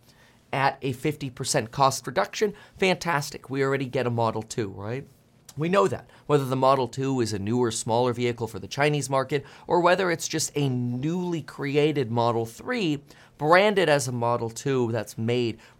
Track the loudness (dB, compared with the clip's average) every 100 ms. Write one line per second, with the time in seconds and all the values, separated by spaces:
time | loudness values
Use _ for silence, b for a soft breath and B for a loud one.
0 | _ b b b b -2 0 -2 -6 -4
1 | -4 -4 -8 -8 -2 -2 -2 2 2 2
2 | -4 -2 -2 0 -2 -2 B B 0 0
3 | 0 -2 -4 -10 -6 -2 0 0 -2 -2
4 | -2 0 0 -2 -6 -6 -6 -6 -10 -10
5 | -12 _ _ _ -14 -6 0 2 2 -2
6 | -10 B B 2 2 2 4 4 0 -2
7 | -2 0 0 -2 0 2 2 0 0 2
8 | 2 0 -2 -2 -6 -8 -8 0 2 2
9 | 0 -2 0 -4 -6 B B 2 4 4
10 | 2 -2 -4 -4 -4 -2 -2 0 -2 -2
11 | -2 -2 -2 -4 -6 -8 -2 2 2 2
12 | 0 2 2 0 -2 -8 -6 -2 0 -2
13 | -6 B B B 4 6 6 4 4 4
14 | 2 -2 0 0 -4 -6 -2 0 0 -2
15 | -6 -4 -2 0 0 -4 B